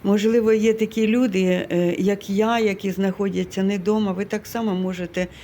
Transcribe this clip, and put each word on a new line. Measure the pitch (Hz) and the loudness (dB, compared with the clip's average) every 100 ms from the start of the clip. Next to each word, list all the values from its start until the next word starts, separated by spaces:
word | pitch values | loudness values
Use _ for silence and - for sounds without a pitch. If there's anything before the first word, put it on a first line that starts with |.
можливо, | 196 202 214 233 220 | 2 2 4 4 4
є | 220 220 | 4 4
такі | 220 214 220 220 | 2 0 0 2
люди, | 240 254 190 | 2 2 2
е, | 185 180 - 175 175 - | 2 0 0 0 0 0
як | 185 202 202 | 0 -2 -2
я, | 196 220 233 | 0 2 2
які | 220 196 196 | 0 -2 -4
знаходяться | 180 196 185 202 180 185 - | -2 -2 0 -2 -2 -4 -2
не | 190 202 | -2 0
дома, | 180 214 208 | 0 0 0
ви | 185 202 | -4 -4
так | 214 - | -6 -6
само | 233 220 185 | -6 -2 -2
можете | 185 180 175 180 180 - | -4 -6 -6 -4 -6 -8